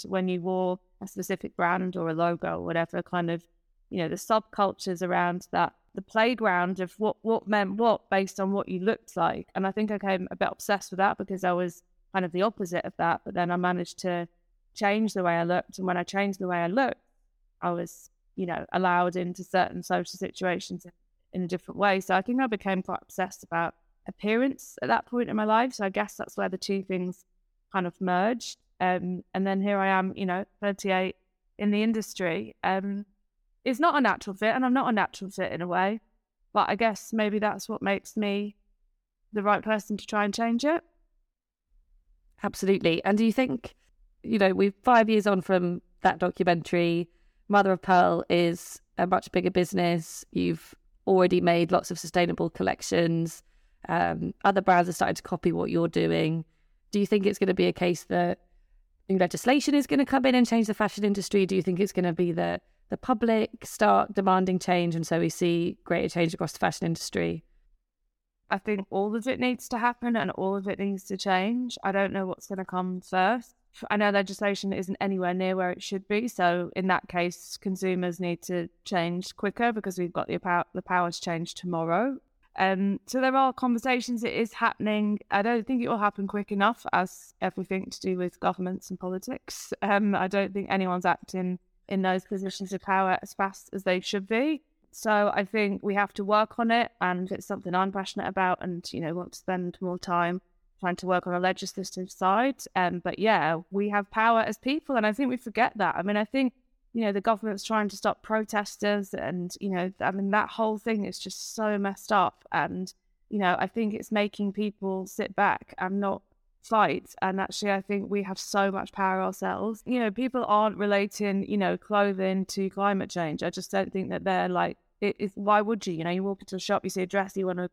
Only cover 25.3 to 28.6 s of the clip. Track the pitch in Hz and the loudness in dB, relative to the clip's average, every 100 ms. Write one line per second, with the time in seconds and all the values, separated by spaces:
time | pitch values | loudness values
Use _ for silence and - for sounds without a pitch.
25.3 | 214 214 220 254 - 196 196 208 - - | 0 2 2 2 0 -2 -2 -4 -6 -10
26.3 | - 196 185 - 196 190 185 180 180 _ | -4 -4 -4 -4 -4 -2 -4 -4 -8 _
27.3 | _ _ _ _ 196 175 - 185 180 202 | _ _ _ _ -4 -4 -2 0 2 2
28.3 | 247 - - | 0 -6 -16